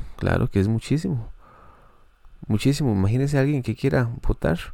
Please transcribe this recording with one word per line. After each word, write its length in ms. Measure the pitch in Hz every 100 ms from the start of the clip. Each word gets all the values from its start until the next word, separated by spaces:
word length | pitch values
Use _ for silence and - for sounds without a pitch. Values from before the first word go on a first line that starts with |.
| - -
claro 340 | 92 87 123
que 100 | 101
es 80 | 98
muchísimo, 600 | 113 - 143 185 127 110 - - - - - - - - _ - - -
muchísimo. 460 | 107 131 143 139
Imagínese 440 | 101 98 123 143 143
a 40 |
alguien 220 | 139 147
que 120 | 120 110
quiera 340 | 135 139 120 117 -
votar, 320 | - - 170 -